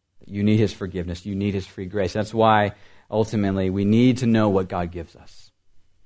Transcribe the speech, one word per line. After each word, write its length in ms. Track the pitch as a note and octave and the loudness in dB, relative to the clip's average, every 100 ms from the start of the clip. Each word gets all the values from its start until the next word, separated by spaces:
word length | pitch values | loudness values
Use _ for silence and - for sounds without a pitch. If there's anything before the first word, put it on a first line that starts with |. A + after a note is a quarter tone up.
| _ _ G2+ | _ _ -12
You 180 | G2+ | -2
need 140 | G#2 G#2+ | 2 4
his 160 | G#2 | 2
forgiveness. 520 | - G2 F2+ F2 E2+ G#2 | -2 -8 -6 -6 -8 -8
You 100 | G2 | -4
need 180 | G2+ | -2
his 120 | G2 F#2 | -4 -8
free 200 | - F#2+ | -12 -8
grace. 260 | G2+ F#2 | -4 -2
That's 220 | G#2+ G#2+ | -2 -4
why, 400 | A2+ A2 G#2+ G#2 - - - - | 2 4 4 2 -2 -20 -20 -6
ultimately, 600 | A2 A2 A2+ G2 F#2+ F#2+ | -4 -2 0 0 0 -2
we 160 | F#2+ G2+ | 0 2
need 320 | A2 B2+ A#2+ | 4 4 2
to 80 | A#2 | 2
know 240 | A2 G#2+ | 2 4
what 180 | F#2+ F#2 | 2 0
God 240 | F#2+ F2 | -4 -6
gives 240 | F2 D#2+ - | -8 -14 -16
us. 360 | - - - _ _ - - _ | -20 -20 -20 _ _ -20 -20 _